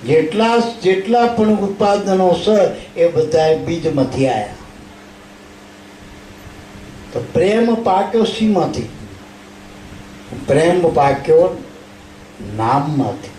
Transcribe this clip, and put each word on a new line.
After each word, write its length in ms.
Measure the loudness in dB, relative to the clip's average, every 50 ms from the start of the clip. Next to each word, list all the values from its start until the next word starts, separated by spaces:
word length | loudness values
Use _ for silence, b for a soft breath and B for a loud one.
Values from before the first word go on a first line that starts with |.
| 0
જેટલા, 520 | 2 2 2 2 0 0 0 0 2 2 2 0 -2 -6 -2
જેટલા 440 | 0 0 0 0 0 0 2 2 2
પણ 220 | 2 2 0 2 2
ઉત્પાદનો 840 | 4 2 2 0 0 0 2 2 2 0 0 0 2 2 4 4 2
છે 260 | 2 2 2 4 4 4 2 B B B B 0 2
એ 80 | 2 2
બધા 480 | 2 0 0 2 2 2 4 2 2
બીજમાંથી 720 | 0 0 -6 -6 -2 -2 -2 0 0 -2 -2 0 -2 0 0
આયા. 200 | 0 -2 -4 -8 -12 -18 -20 -20 -20 -20 -20 -20 -20 -20 -20 -20 -20 -20 -20 -20 -20 -20 -20 -20 -20 -20 -20 -20 -20 -20 -20 -20 -20 -20 -20 -20 -20 -20 -20 -20 -20 -20 -20 -20 -20 -20 -20 -20 -20 -20 -18 -18 -18 -18 -18 -10
તો 80 | -8 -8 -8 -2
પ્રેમ 420 | 0 2 2 2 4 2 2 2 2
પાક્યો 500 | 0 0 0 2 2 0 2 2 0 0
શીમાંથી? 640 | 0 0 0 0 2 2 2 0 0 -4 -6 -8 -8 -12 -16 -18 -18 -18 -20 -20 -20 -20 -20 -20 -20 -20 -20 -20 -20 -20 -20 -20 -20 -20 -20 -20 -20 -20 -20 -16 -16 -14 -12 -4
પ્રેમ 420 | 0 2 2 2 2 2 2 0 2
પાક્યો 720 | 2 2 2 2 0 -2 2 4 4 4 4 2 0 -6 -14 -18 -20 -20 -20 -20 -20 -20 -20 -20 -20 -20 -20 -20 -18 -16 -14 -10 -6
નામમાંથી. 720 | -2 0 0 0 0 0 -2 -2 -2 -2 -2 -6 -8 -14 -18 -18